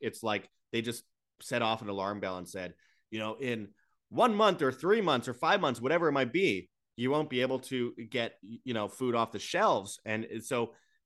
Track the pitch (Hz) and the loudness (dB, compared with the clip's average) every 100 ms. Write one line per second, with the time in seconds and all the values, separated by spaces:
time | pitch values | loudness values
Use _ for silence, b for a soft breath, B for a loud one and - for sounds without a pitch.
0 | 117 - 110 104 - _ _ 117 117 117 | -8 -4 -2 -2 -4 _ _ -4 -2 -6
1 | - _ _ _ - 123 113 110 104 98 | -10 _ _ _ -4 0 0 0 -2 -4
2 | 95 104 95 92 87 95 90 - b b | -2 -2 -4 -6 -8 -8 -8 -10 b b
3 | b 110 110 110 131 117 101 _ _ _ | b -6 -6 -4 -4 -4 -6 _ _ _
4 | _ 139 240 208 214 175 135 131 170 226 | _ 2 4 6 4 4 0 0 2 4
5 | 175 127 131 120 165 196 156 113 127 170 | 4 2 2 -2 2 4 2 0 2 2
6 | 165 139 123 170 185 95 - _ _ - | 4 2 2 2 2 2 -4 _ _ -4
7 | 127 147 151 127 131 131 - 131 120 117 | 0 0 0 0 0 0 -4 -4 -4 -6
8 | 113 120 117 - 98 117 127 113 104 - | -6 -2 -2 -6 -18 -14 -4 -2 -2 -2
9 | 127 117 113 104 - 170 214 120 98 - | 0 2 0 -2 -4 2 4 4 0 -12
10 | 110 110 110 110 - 123 113 B B B | -4 -4 -4 -8 -4 -2 -2 B B B